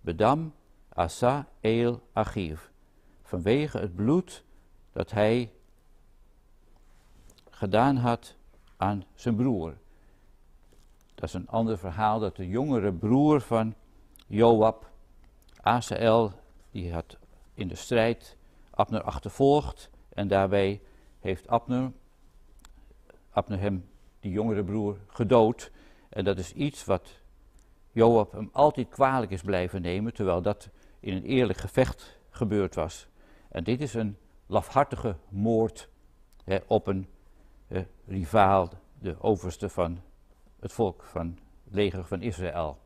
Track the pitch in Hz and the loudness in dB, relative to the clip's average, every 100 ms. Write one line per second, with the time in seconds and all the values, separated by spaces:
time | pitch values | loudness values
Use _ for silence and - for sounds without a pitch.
0 | - 85 107 151 160 - _ _ - - | -8 2 2 2 -4 -14 _ _ -10 -2
1 | 85 - 123 143 - - 110 113 120 117 | -2 0 0 0 -6 -4 0 2 0 -2
2 | _ - 107 110 85 78 - _ _ _ | _ -4 -2 -4 -6 -8 -14 _ _ _
3 | _ _ - 87 87 135 151 - 101 87 | _ _ -10 -4 0 0 0 -6 -6 -2
4 | 110 170 - - _ - _ - - - | 0 0 -2 -16 _ -20 _ -20 -16 -8
5 | - 104 107 120 117 - _ _ _ - | -6 0 2 2 -2 -12 _ _ _ -20
6 | _ _ - _ _ - _ - - - | _ _ -20 _ _ -20 _ -20 -20 -20
7 | _ - - - _ - 101 107 135 135 | _ -20 -20 -20 _ -8 0 2 4 2
8 | 120 117 - - - - - _ 95 101 | 0 -2 -6 -20 -20 -20 -20 _ -2 -2
9 | - - 120 107 131 104 80 71 - _ | -8 -6 -2 0 0 0 -4 -10 -20 _
10 | _ _ - - - - _ - - - | _ _ -20 -20 -20 -20 _ -20 -20 -20
11 | _ - 90 92 - 110 113 101 92 85 | _ -12 -8 -8 -6 -2 -2 -2 -6 -2
12 | 110 110 104 - 92 107 147 123 101 85 | 0 0 -4 -6 -4 -4 0 0 0 -2
13 | 104 131 151 151 - 113 110 110 - - | 2 4 6 2 2 0 0 -6 -20 -20
14 | - - - 104 117 113 110 110 - - | -20 -20 -6 4 6 8 4 2 -16 -20
15 | - - - _ _ - - 120 - - | -20 -20 -20 _ _ -4 0 0 0 0
16 | 113 113 107 - - - - - 87 85 | 4 4 2 -4 -20 -20 -16 -10 -6 -8
17 | - - - - - - 98 80 - 120 | -8 -18 -20 -20 -20 -10 -10 -10 0 2
18 | 113 117 - - - - - - 104 107 | 2 0 -10 -20 -20 -20 -8 -2 0 0
19 | - 69 104 - 139 147 143 - - - | -4 -8 -10 2 4 4 0 -14 -20 -20
20 | - - 101 98 98 101 98 101 - - | -14 -6 0 2 2 2 2 -2 -10 -20
21 | - - - 92 - 117 - 123 131 - | -20 -10 -6 -6 -2 -2 0 -4 -4 -8
22 | - _ - - - - - - - - | -20 _ -20 -20 -20 -20 -20 -20 -20 -20
23 | _ - _ - - 95 101 95 - - | _ -20 _ -4 -2 -4 -4 -4 -8 -20
24 | - _ 101 92 113 104 92 107 104 101 | -20 _ -6 -4 -2 -2 -2 -4 -4 -6
25 | - - 107 120 110 123 - - - - | -14 -4 4 6 6 2 -10 -20 -20 -20
26 | _ - 98 92 90 - 143 - - 95 | _ -4 -2 -2 -6 -6 -6 -6 -4 -4
27 | - - - - - - _ _ _ 113 | -4 -20 -20 -20 -20 -20 _ _ _ 4
28 | 113 117 104 104 107 - 147 143 120 - | 6 6 2 -6 -8 4 4 4 -8 0
29 | 135 131 104 95 85 92 90 98 85 92 | 2 2 -2 -6 -2 -2 -2 -4 -4 -4
30 | 113 - 98 87 90 101 - - - - | -4 -2 0 0 0 -4 -10 -20 -20 -12
31 | 107 92 - 131 120 - - - 123 - | -8 -6 -2 0 0 -2 -2 0 0 -2
32 | - - _ - 110 104 95 - 80 - | -16 -20 _ -4 0 0 0 -2 -6 -8
33 | - _ - - - - 85 127 143 117 | -20 _ -20 -20 -12 -8 -4 -4 -4 -4
34 | 107 104 _ - - 101 - 135 143 - | -6 -6 _ -20 -4 -2 0 0 0 -2
35 | 117 85 - 95 110 113 110 - - _ | -6 -6 -10 -2 0 2 0 -4 -20 _
36 | - _ _ - - 95 - 110 - 95 | -20 _ _ -20 -4 -4 0 0 0 -4
37 | 95 - - - - - _ 95 92 - | -6 -18 -20 -20 -20 -20 _ -8 -8 -16
38 | - 95 82 107 98 98 87 - - - | -8 -6 0 4 6 6 2 -6 -20 -12
39 | 98 80 107 98 90 - 95 - 87 87 | -10 -4 -2 0 -4 -8 -8 -2 -2 -4
40 | - - _ _ - _ - - 104 - | -14 -20 _ _ -20 _ -14 -2 -2 -2
41 | - - 85 85 - - - 101 101 92 | -12 -8 -8 -10 -20 -20 -8 -2 -2 -2
42 | 87 92 110 90 90 87 78 69 | -8 -6 -6 -6 -6 -4 -6 -8